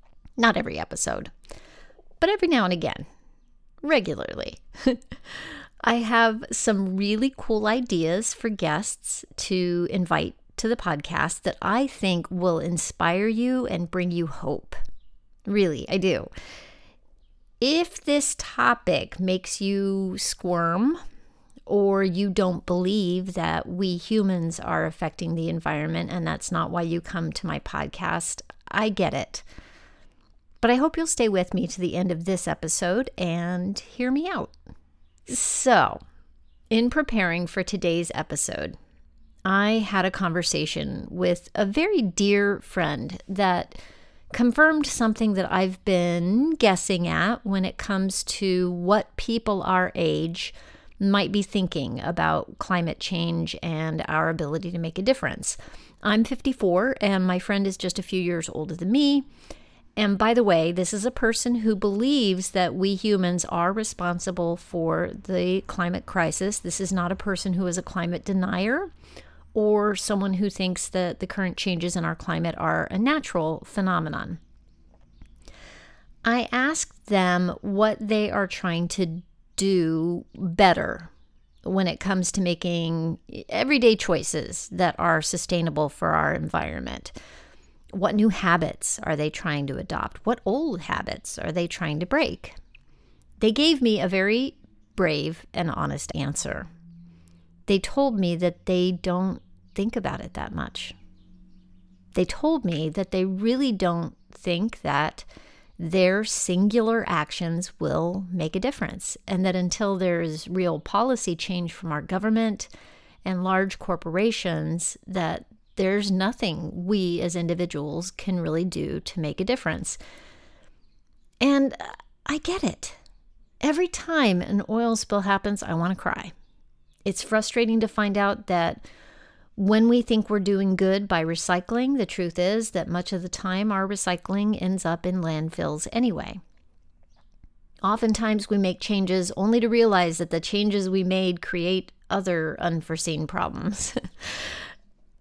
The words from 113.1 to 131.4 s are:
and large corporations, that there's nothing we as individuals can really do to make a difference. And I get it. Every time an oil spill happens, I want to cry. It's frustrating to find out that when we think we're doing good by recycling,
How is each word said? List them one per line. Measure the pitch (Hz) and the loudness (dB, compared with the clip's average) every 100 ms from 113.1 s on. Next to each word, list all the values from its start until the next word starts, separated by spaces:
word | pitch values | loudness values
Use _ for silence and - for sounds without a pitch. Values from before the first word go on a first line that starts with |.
| - 190 | -10 -4
and | 180 | -2
large | 185 190 196 - | 2 2 2 -2
corporations, | - 170 170 175 226 226 185 156 156 170 - - - | -4 -4 -2 2 2 0 -2 -2 -2 -2 -4 -8 -6
that | 185 160 - - - _ - | -4 -2 -4 -10 -20 _ -2
there's | 190 202 202 | 2 2 2
nothing | 185 190 - 202 156 160 175 180 | 2 0 0 -2 -2 -6 -6 0
we | 208 180 175 | 2 2 0
as | 175 175 | 0 0
individuals | 170 170 175 147 147 160 180 | -2 0 -2 -4 -6 -6 -8
can | - - 180 | -8 -4 -2
really | 160 165 180 | 0 -2 -2
do | - 151 - | -4 -4 -6
to | - 175 | -8 -6
make | 151 - | -4 -2
a | 196 | -2
difference. | 254 220 - - - - - - - - - - - _ _ _ _ _ - | -2 -2 -4 -8 -12 -14 -20 -20 -20 -20 -20 -20 -20 _ _ _ _ _ 0
And | 269 277 269 - - - - _ - | 4 4 2 -2 -12 -16 -20 _ -6
I | 302 | -4
get | - 381 | -2 -2
it. | 220 - - - - - - - - - | -2 -4 -12 -16 -20 -20 -20 -20 -20 -2
Every | 285 311 359 | 0 2 -2
time | - - 320 233 180 | -4 -2 2 4 2
an | - 202 - | 0 -2 0
oil | 220 233 226 | 0 0 0
spill | - 202 | 0 -2
happens, | 196 196 208 202 | 0 0 0 -4
I | - | -4
want | 170 175 | -2 -2
to | 185 | -2
cry. | - - - - - _ - _ _ _ 196 | -4 -4 -8 -16 -20 _ -20 _ _ _ -6
It's | - | -4
frustrating | - 220 214 240 226 226 | 0 0 0 0 2 2
to | 220 | 2
find | - 208 202 | 0 0 2
out | 202 202 - | 2 0 0
that | 180 170 - - - - - - _ _ - | 0 0 -2 -12 -20 -20 -20 -20 _ _ 0
when | 196 214 233 | 4 6 8
we | 240 | 6
think | 233 220 208 | 4 0 2
we're | 208 | 0
doing | 190 196 196 185 | 2 2 2 4
good | 190 196 202 | 4 2 2
by | 170 | 0
recycling, | 160 165 | 0 -2